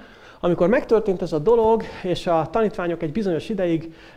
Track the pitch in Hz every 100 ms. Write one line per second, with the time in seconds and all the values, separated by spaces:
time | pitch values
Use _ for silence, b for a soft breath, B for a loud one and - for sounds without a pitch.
0 | B B B B 175 170 180 254 262 220
1 | 214 180 175 160 151 233 220 226 165 B
2 | 185 170 185 165 151 226 214 - 175 170
3 | 165 214 196 160 - 202 175 165 160 B
4 | B